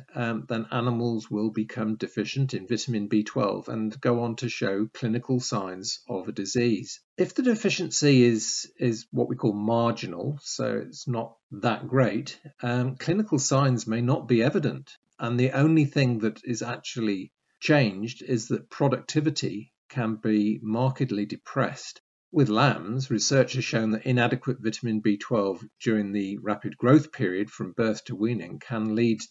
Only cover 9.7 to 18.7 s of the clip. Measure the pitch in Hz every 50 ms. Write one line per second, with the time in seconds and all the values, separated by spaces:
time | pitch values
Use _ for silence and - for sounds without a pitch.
9.7 | 117 117 117 117 113 - - 92 - 87 101 143 147 139 - - - - 120 113
10.7 | 110 110 107 - - - - 135 117 113 - - - _ _ - - 101 101 117
11.7 | 113 - - 104 127 135 127 101 101 120 135 - - - - 139 - - - 120
12.7 | 123 123 123 131 135 - - - 175 214 214 - 156 139 - - 139 135 143 135
13.7 | 123 113 - - 110 117 120 123 147 - - - 127 113 117 143 - 190 143 -
14.7 | - 67 139 - - - _ _ _ - - 117 120 120 127 131 - 135 147 160
15.7 | 160 160 143 143 - 147 135 123 120 107 107 107 107 - - - 117 - 117 120
16.7 | 123 - - - - 123 113 107 101 92 - - _ _ _ _ _ - - -
17.7 | 151 143 127 104 92 95 107 117 - - - - 127 113 - - 117 - - -